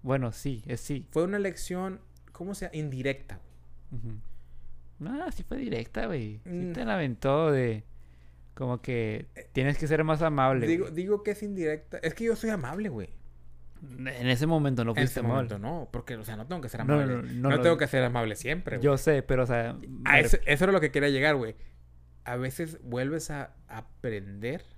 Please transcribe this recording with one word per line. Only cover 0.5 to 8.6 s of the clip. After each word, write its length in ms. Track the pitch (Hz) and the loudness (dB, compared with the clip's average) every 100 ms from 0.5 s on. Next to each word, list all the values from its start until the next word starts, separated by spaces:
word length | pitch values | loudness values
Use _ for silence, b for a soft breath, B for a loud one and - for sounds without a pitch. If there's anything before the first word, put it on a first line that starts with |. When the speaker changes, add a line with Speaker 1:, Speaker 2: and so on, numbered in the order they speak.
| 117 123 | -6 -6
Speaker 1:
es 140 | 123 | -8
sí. 260 | - 143 - | -6 -8 -4
Speaker 2:
Fue 140 | 156 | -2
una 140 | 175 202 | 0 -2
lección, 640 | 196 185 - 180 190 185 - - - | -4 -6 -6 -6 -6 -8 -16 -20 -20
¿cómo 220 | - 175 | -14 -10
se 120 | 202 180 | -8 -8
llama? 100 | 156 | -6
Indirecta, 640 | 151 131 135 139 - - - - - - - | -6 -2 -4 -4 -8 -14 -16 -20 -18 -16 -10
güey. 100 | 113 | -6
Speaker 1:
Ujú. 180 | 113 110 - b b b b b - - | -6 -6 -8 b b b b b -12 -14
No, 300 | 185 277 349 | -8 -6 -6
sí 100 | - | -6
fue 160 | - - | -6 -6
directa, 480 | 233 226 - 226 226 | -4 -6 -6 -6 -4
güey. 340 | 156 107 104 | -4 -6 -10
Sí 60 | 180 | -10
Speaker 2:
Mm. 220 | 175 180 | -6 -6
Speaker 1:
te 120 | 170 | -4
la 100 | 233 | -2
aventó 560 | 196 143 117 135 143 160 | -2 -2 0 2 4 4
de, 320 | 139 123 110 - b b b b b b | 4 2 -2 -8 b b b b b b
como 260 | - | -6